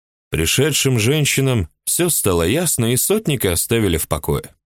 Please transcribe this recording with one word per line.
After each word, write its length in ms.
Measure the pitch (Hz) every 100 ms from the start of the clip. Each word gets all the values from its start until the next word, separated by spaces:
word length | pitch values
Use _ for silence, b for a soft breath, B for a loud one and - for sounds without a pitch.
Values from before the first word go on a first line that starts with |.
| _ _ -
Пришедшим 680 | - 80 - 151 139 135 120
женщинам 720 | 107 151 143 - 135 120 87 _ -
всё 240 | - 175
стало 340 | - 101 87
ясно, 480 | 85 147 180 - 113
и 60 | 123
сотника 560 | - 208 220 135 98
оставили 440 | 82 - 117 101 78
в 100 | -
покое. 480 | 73 - 69 - _